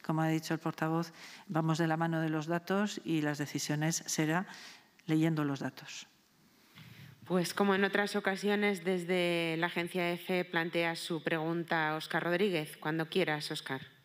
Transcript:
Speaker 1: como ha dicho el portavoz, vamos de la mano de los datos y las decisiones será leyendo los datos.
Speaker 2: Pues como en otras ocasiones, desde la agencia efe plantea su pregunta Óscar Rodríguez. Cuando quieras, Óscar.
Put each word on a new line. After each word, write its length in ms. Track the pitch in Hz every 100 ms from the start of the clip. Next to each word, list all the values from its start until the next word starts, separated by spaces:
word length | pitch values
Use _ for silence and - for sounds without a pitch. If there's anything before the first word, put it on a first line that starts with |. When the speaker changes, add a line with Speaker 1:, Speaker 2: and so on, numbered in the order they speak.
Speaker 1:
como 200 | - 160
ha 40 | 160
dicho 280 | 160 160 160
el 40 |
portavoz, 540 | 165 - 160 165 170 - - - -
vamos 320 | 160 160 160
de 80 | 165
la 120 | 160
mano 220 | 165 165
de 100 | 160
los 180 | 156 156
datos 520 | 170 170 190 202 208 -
y 160 | 165
las 160 | 151 143
decisiones 600 | 147 143 - 151 156 165 -
será 400 | - 156 165 202 - - - - _ -
leyendo 380 | 156 160 156
los 160 | 147 139
datos. 480 | 139 - - - - _ _ _ _ _ _ - - - - - -
Speaker 2:
Pues 280 | 180 165
como 220 | - 202 190
en 80 |
otras 320 | 196 202 202 208
ocasiones, 720 | 202 190 202 208 208 196 165
desde 720 | 185 170 185 175 170 165 160
la 100 | 170
agencia 420 | 170 175 185 175
efe 340 | 175 - 180 175
plantea 500 | 170 170 170 170 165
su 260 | - 160
pregunta 720 | 156 165 160 170 165 165 156 156
Óscar 260 | - 170
Rodríguez. 540 | 165 175 208 170 151 -
Cuando 320 | 156 160 160
quieras, 420 | 190 165 151 147
Óscar. 300 | 156 - 135 - -